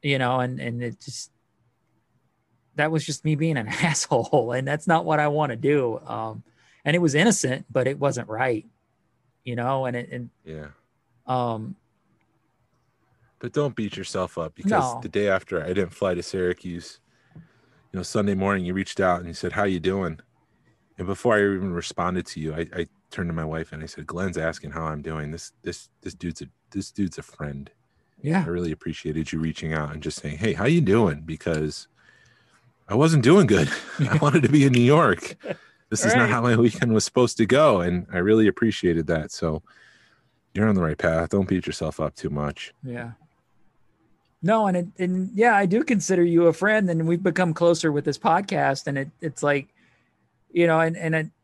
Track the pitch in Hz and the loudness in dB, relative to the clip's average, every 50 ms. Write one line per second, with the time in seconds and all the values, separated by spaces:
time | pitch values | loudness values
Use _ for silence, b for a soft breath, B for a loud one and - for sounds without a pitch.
0 | _ 147 143 135 131 120 127 127 127 127 127 135 135 123 117 120 123 120 113 _ | _ 0 0 2 2 2 2 0 0 -2 -4 -6 -6 -6 -6 -6 -6 -8 -10 _
1 | - - 127 - - - _ _ _ _ _ _ _ _ _ _ _ _ _ _ | -14 -16 -14 -14 -14 -16 _ _ _ _ _ _ _ _ _ _ _ _ _ _
2 | _ _ _ _ _ _ _ _ _ _ _ _ _ _ _ - 147 156 160 160 | _ _ _ _ _ _ _ _ _ _ _ _ _ _ _ -2 0 2 2 -2
3 | 156 - 151 - _ 156 156 139 160 165 160 135 110 107 - - - 170 151 - | -2 -2 -8 -6 _ -2 0 0 0 0 0 -2 -4 -4 -4 -2 0 0 0 0
4 | - - - 127 - - - 147 117 113 120 127 131 135 143 151 - - 170 165 | -2 0 0 0 0 2 2 2 2 2 -2 -2 -2 -2 -4 -4 0 2 2 2
5 | 175 165 156 151 147 151 147 151 151 139 120 110 117 135 147 147 131 120 110 - | 2 2 0 2 2 0 0 0 -2 -2 -4 -2 0 2 2 2 2 0 -4 -6
6 | - - 113 110 110 113 110 113 - b b b b b b b b 147 151 175 | -8 -10 -8 -8 -8 -8 -10 -12 -16 b b b b b b b b 0 2 2
7 | 175 160 131 147 175 233 214 - - 131 127 135 - _ 113 135 127 127 139 143 | 2 2 4 4 4 4 4 2 0 -2 -4 -4 -8 _ -2 0 0 0 -2 0
8 | 139 139 127 120 113 - 110 110 127 131 120 107 - - _ _ _ _ _ _ | -2 -2 -2 -2 -6 -8 -4 -2 -2 0 -2 -4 -6 -12 _ _ _ _ _ _
9 | _ _ _ _ _ _ _ _ _ - 120 117 120 123 135 135 131 127 120 123 | _ _ _ _ _ _ _ _ _ -10 -6 -4 -4 -2 -2 -2 -2 -4 -6 -6
10 | 123 - - 127 123 117 _ _ _ - 80 78 76 73 73 _ _ _ _ _ | -8 -10 -12 -12 -12 -12 _ _ _ -16 -14 -14 -14 -16 -18 _ _ _ _ _
11 | _ _ _ _ _ - 131 127 123 120 113 110 110 113 190 _ _ _ _ _ | _ _ _ _ _ -6 -4 -4 -2 -4 -4 -6 -8 -12 -14 _ _ _ _ _
12 | _ _ _ _ _ _ _ _ _ _ _ _ _ _ _ _ _ _ _ _ | _ _ _ _ _ _ _ _ _ _ _ _ _ _ _ _ _ _ _ _
13 | _ _ _ _ _ _ _ _ - 123 - 151 147 143 120 - 110 101 - - | _ _ _ _ _ _ _ _ -12 -6 -2 -2 -2 -2 -2 -4 -4 -4 -4 -8
14 | 95 - - 98 92 87 - - 82 80 - - 85 196 220 190 135 127 120 120 | -12 -6 -4 -4 -4 -4 -4 -6 -8 -8 -8 -4 -2 0 2 2 2 0 -2 -6
15 | 123 - - 104 104 101 95 95 - - 98 87 76 90 92 98 98 87 - - | -10 -6 -2 0 0 2 0 0 -2 -4 -6 -6 -4 -2 -2 -2 -2 -4 -4 -4
16 | - 95 90 87 87 - - 95 90 90 90 - - 90 85 87 82 - - _ | -2 -2 -2 -2 -6 -6 -6 -2 -2 -2 -2 -4 -6 -12 -12 -10 -12 -14 -20 _
17 | b b b b b b b b b b b b b b b b b b - 92 | b b b b b b b b b b b b b b b b b b -10 -10
18 | 90 - - 117 104 101 101 95 95 98 101 98 90 87 90 95 95 - - - | -8 -4 -2 0 0 0 0 0 0 0 0 0 -2 -4 -4 -4 -4 -6 -2 0
19 | 98 92 90 87 87 90 85 - - 92 92 101 101 98 95 87 80 92 95 98 | 2 2 2 0 -2 -10 -12 -8 -8 -6 -2 -2 -2 0 -2 -2 -2 -2 -2 -2
20 | 95 87 80 76 - _ _ _ _ _ _ _ _ _ _ _ _ _ _ - | -2 -4 -6 -10 -16 _ _ _ _ _ _ _ _ _ _ _ _ _ _ -12
21 | 92 90 98 - - 120 113 107 101 101 98 95 92 98 87 87 85 - - - | -8 -8 -8 -2 2 2 4 4 4 4 2 0 -4 -4 -6 -6 -8 -8 -6 -4
22 | 87 90 90 90 82 - - 78 78 78 76 80 85 - - 90 85 - _ _ | -4 -2 -2 -4 -6 -6 -10 -8 -8 -8 -6 -6 -8 -8 -6 -8 -8 -8 _ _
23 | _ _ - - 95 85 85 82 80 78 78 82 82 - - 80 78 76 - - | _ _ -10 -8 -6 -6 -4 -4 -6 -6 -6 -8 -8 -10 -12 -14 -14 -14 -14 -16
24 | 76 73 - 85 92 98 87 87 78 80 80 - - 76 - 82 82 80 78 76 | -14 -10 -8 -6 -6 -6 -4 -4 -4 -4 -4 -6 -12 -12 -10 -8 -6 -6 -6 -8
25 | 71 80 80 78 76 73 78 82 - - _ _ _ - 87 - - _ _ _ | -8 -8 -8 -8 -8 -8 -10 -12 -14 -18 _ _ _ -12 -12 -12 -14 _ _ _
26 | _ 92 78 - - 85 80 - - - _ _ _ _ _ 101 98 - _ - | _ -16 -14 -10 -10 -10 -10 -10 -14 -18 _ _ _ _ _ -10 -10 -10 _ -4
27 | 101 90 - - - - - _ 78 73 71 69 69 - _ _ _ _ _ _ | -4 -4 -4 -10 -18 -18 -14 _ -10 -10 -10 -12 -14 -16 _ _ _ _ _ _
28 | _ _ _ _ - 143 160 190 175 78 87 87 90 85 78 - - - 80 - | _ _ _ _ -6 -2 0 0 0 0 -2 -2 -2 -4 -6 -6 -8 -10 -10 -8
29 | - 82 76 80 80 - - 80 80 80 78 - - 82 78 78 76 73 76 80 | -8 -6 -4 -4 -4 -4 -4 -4 -4 -4 -4 -6 -6 -4 -4 -4 -4 -6 -8 -8
30 | 76 80 - - - 76 76 78 98 113 - - 101 127 165 175 151 95 98 113 | -10 -10 -10 -8 -10 -10 -8 -4 -2 -2 -2 0 0 2 2 2 4 4 4 4
31 | 117 92 76 73 78 80 80 78 - - 82 76 78 76 - - - _ _ b | 4 2 0 -2 -6 -12 -12 -8 -4 -4 -2 -2 -2 -4 -6 -8 -16 _ _ b
32 | b b b b b b b b b b b b b b _ _ _ - 98 113 | b b b b b b b b b b b b b b _ _ _ -4 2 2
33 | 147 160 165 151 113 120 165 208 190 113 104 90 78 69 - - - - - - | 4 4 4 6 6 8 8 8 8 6 6 4 4 2 -2 -6 -10 -14 -4 -2
34 | 151 123 - 156 147 147 131 170 143 - 139 151 135 139 127 123 120 120 147 156 | -2 2 2 2 2 4 4 4 4 4 4 6 6 6 6 6 6 6 6 6
35 | 165 123 92 - - - - _ B B 175 B B B B B B B - 214 | 6 4 2 0 -2 -14 -14 _ B B -10 B B B B B B B -6 0
36 | - - 220 254 247 113 117 123 117 123 120 113 117 120 104 - - 120 113 110 | 2 2 4 4 4 2 2 2 2 2 4 4 4 4 2 2 0 2 2 2
37 | - - _ - 123 120 - - 117 95 123 139 156 151 117 92 87 87 87 87 | 2 2 _ 2 2 2 2 0 2 4 4 6 6 6 4 4 2 0 -2 -2
38 | 87 - - 90 87 101 107 110 110 104 92 - - 113 101 - - 90 85 82 | -4 -4 -4 0 2 4 6 6 6 4 4 2 0 0 0 2 0 2 2 2
39 | 80 76 85 80 - - - - - 82 78 78 - b b b b b b b | 0 0 -2 -2 -2 -6 -8 -4 -4 -2 -2 -4 -8 b b b b b b b
40 | b b b b b b b b _ _ _ 98 104 110 104 95 87 78 76 - | b b b b b b b b _ _ _ 0 0 2 2 2 0 0 -2 0
41 | - 87 80 80 82 82 - 101 98 90 98 92 85 - 78 - - 78 76 - | 0 0 2 0 -2 0 0 0 0 2 0 -2 -2 -4 -8 -6 -6 -6 -4 -4
42 | 78 73 - - - 71 69 71 73 73 73 - - - _ _ - 131 120 120 | -6 -6 -6 -6 -8 -6 -6 -4 -4 -6 -6 -8 -14 -18 _ _ -14 -12 -12 -10
43 | 120 117 117 _ _ _ _ _ _ _ _ _ _ _ _ _ _ _ _ _ | -12 -14 -16 _ _ _ _ _ _ _ _ _ _ _ _ _ _ _ _ _
44 | _ _ _ _ _ _ _ _ - 170 220 226 214 196 185 180 175 175 - _ | _ _ _ _ _ _ _ _ 0 2 2 2 2 2 0 0 -2 -4 -6 _
45 | 185 180 180 185 185 190 - 190 226 240 226 202 202 185 180 226 320 - 254 202 | -4 -2 -2 -2 -4 -4 0 2 4 4 4 4 4 2 2 0 2 2 0 0
46 | 156 - 190 175 175 175 170 165 170 170 160 - - 202 214 220 208 180 170 160 | 0 0 2 4 4 4 4 6 6 6 4 4 2 2 2 2 2 2 0 0
47 | 165 165 170 170 190 - 160 - 185 175 156 - 170 170 170 160 - 160 147 147 | 0 0 0 0 0 0 2 2 0 0 2 2 4 4 4 4 2 0 0 0
48 | 143 156 143 - - 147 160 180 202 196 - 156 143 139 139 139 - - 139 139 | -2 -2 -4 -2 2 2 2 2 2 -2 -2 0 0 0 0 -2 -4 -6 -4 -4
49 | 139 151 - _ - 160 135 - - 147 143 143 135 _ _ _ _ _ _ _ | -4 -6 -10 _ -10 -10 -8 -2 0 0 0 0 -2 _ _ _ _ _ _ _
50 | _ _ _ _ _ _ _ _ _ _ - 170 170 170 160 160 165 165 170 170 | _ _ _ _ _ _ _ _ _ _ 0 2 4 4 4 4 2 2 0 -4
51 | 170 160 160 160 156 156 _ _ | -4 -2 -2 -2 -2 -4 _ _